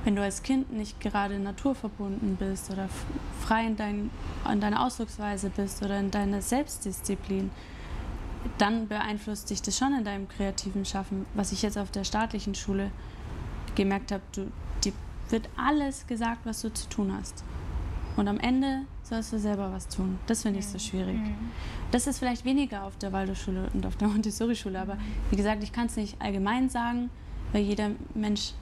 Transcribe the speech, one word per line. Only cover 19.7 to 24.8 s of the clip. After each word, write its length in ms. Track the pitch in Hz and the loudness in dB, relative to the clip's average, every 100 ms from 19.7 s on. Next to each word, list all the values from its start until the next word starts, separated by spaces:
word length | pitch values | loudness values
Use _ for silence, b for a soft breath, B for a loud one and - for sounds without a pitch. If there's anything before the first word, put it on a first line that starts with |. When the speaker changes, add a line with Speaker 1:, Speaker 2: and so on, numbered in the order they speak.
Speaker 1:
was 160 | 190 - | -4 -4
tun. 320 | - 190 190 - | 0 0 0 0
Das 140 | 226 | 2
finde 160 | 220 196 | 2 0
ich 80 | 202 | -2
so 60 | 185 | -4
Speaker 2:
Mhm. 40 | |
Speaker 1:
schwierig. 360 | - 185 185 220 | -2 0 0 0
Speaker 2:
Mhm. 180 | 214 208 233 B B B B | 0 -2 -4 B B B B
Speaker 1:
Das 140 | 247 285 | 2 2
ist 120 | 254 | 0
vielleicht 240 | 254 240 | 0 0
weniger 400 | 254 269 277 208 | 4 4 4 0
auf 140 | 196 - | -6 -4
der 160 | 202 | -2
Waldorfschule 560 | 190 196 190 - 185 190 | 0 0 0 0 0 0
und 120 | 202 185 | 0 0
auf 100 | - | 2
der 140 | 208 | 4
Montessori-Schule, 680 | 208 214 202 233 226 202 185 | 4 2 2 2 2 0 -2